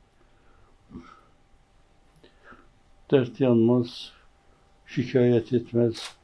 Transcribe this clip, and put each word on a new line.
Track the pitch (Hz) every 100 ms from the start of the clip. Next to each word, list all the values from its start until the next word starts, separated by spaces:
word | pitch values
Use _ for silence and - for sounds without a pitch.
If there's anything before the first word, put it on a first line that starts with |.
| _ _ _ _ _ _ _ _ _ - - - _ _ _ _ _ _ _ _ _ _ _ _ - - _ _ _ _ -
Dert | 143 120 -
yanmaz, | 131 117 113 123 120 - - - _ _ _ _ _ _ -
şikayet | - 123 131 123 120 113
etmez. | 123 - 117 117 107 - -